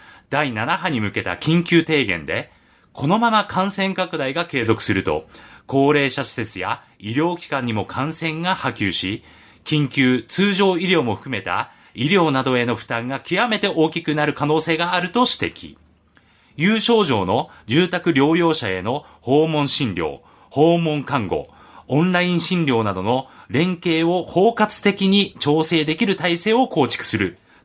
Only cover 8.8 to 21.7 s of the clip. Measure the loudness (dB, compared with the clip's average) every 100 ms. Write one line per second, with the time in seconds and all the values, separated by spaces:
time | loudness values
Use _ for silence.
8.8 | -2 -2 -4 -8 -12 -20 -20 _ -4 -2
9.8 | 0 2 2 2 -2 0 0 2 2 2
10.8 | 0 2 0 -4 -6 -8 -4 -4 -6 -12
11.8 | _ -4 0 2 2 2 0 0 0 -2
12.8 | -4 -6 -6 -8 -4 -2 0 0 0 2
13.8 | 0 0 -2 0 0 0 0 0 0 0
14.8 | 0 -2 0 2 2 0 -4 -8 -16 -20
15.8 | _ _ _ _ _ _ _ -2 2 2
16.8 | 4 4 4 2 2 0 -2 -10 -2 2
17.8 | 2 0 0 4 4 4 2 2 -2 -4
18.8 | -4 -6 -8 -12 2 4 4 2 0 0
19.8 | -2 -2 -4 -6 -16 _ _ 2 4 4
20.8 | 2 -2 -2 -4 -2 -4 -6 -16 -20